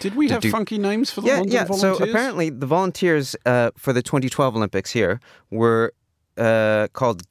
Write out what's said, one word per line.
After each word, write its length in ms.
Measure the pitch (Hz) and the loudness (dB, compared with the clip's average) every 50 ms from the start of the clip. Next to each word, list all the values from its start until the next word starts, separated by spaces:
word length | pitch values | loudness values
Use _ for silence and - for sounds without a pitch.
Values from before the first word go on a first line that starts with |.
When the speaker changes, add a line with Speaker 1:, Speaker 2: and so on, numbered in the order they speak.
Speaker 1:
Did 160 | - 196 202 | -8 -4 -2
we 100 | 262 302 | 0 0
Speaker 2:
to 60 | 285 262 | 0 0
Speaker 1:
have 100 | 226 208 | 0 -2
Speaker 2:
do 80 | 107 | -2
Speaker 1:
funky 260 | 208 226 208 - 220 | -2 -2 -2 -4 -4
names 320 | 208 202 196 208 220 269 - | -2 -2 -2 0 -2 -2 -4
for 120 | - - | -4 -2
the 80 | 214 233 | -2 0
Speaker 2:
Yeah, 80 | 269 | 0
Speaker 1:
London 160 | 277 190 196 233 | 0 0 0 0
Speaker 2:
yeah. 120 | 240 196 | 0 0
Speaker 1:
volunteers? 320 | - 196 190 196 190 190 - | -2 -2 0 0 0 2 0
Speaker 2:
So 60 | 190 | 0
apparently 460 | 214 226 214 247 269 214 170 165 160 | 0 0 0 0 0 -2 -2 -4 -4
the 160 | 139 117 139 | -4 -6 -2
volunteers, 680 | 131 156 175 190 185 170 - 190 175 160 151 135 127 - - - | 0 0 2 2 0 -2 0 2 2 2 2 0 -2 -8 -4 0
uh, 240 | 123 127 123 120 117 - | 2 2 2 2 0 -2
for 160 | - - 139 127 | -4 -2 -2 0
the 100 | 123 123 | 0 0
twenty 260 | - - 139 127 131 | 0 0 -2 0 0
twelve 280 | - - 143 131 107 | 0 0 0 0 0
Olympics 340 | 113 107 95 - 98 98 - | 0 -2 0 -2 -4 -4 -2
here 300 | - 120 104 85 98 120 - - - - _ _ | 0 0 2 2 0 -2 -6 -14 -20 -20 _ _
were, 440 | - 110 113 117 113 113 113 113 - _ _ _ _ _ _ _ _ | -2 0 2 2 4 2 2 0 -4 _ _ _ _ _ _ _ _
uh, 520 | - 117 113 113 113 110 107 107 107 107 - - | -2 0 2 2 4 2 2 2 2 0 -2 -2
called 280 | - 131 120 113 87 87 - | -2 -2 -2 -2 -2 -8 -16